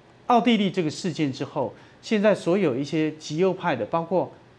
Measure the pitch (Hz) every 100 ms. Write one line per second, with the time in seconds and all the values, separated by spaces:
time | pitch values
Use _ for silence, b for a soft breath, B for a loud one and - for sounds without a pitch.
0 | - - - 240 247 220 202 190 156 -
1 | 190 143 147 127 139 151 117 - B B
2 | - 220 214 190 - 190 170 120 143 160
3 | 156 151 - 151 190 180 175 131 107 165
4 | 165 185 127 B B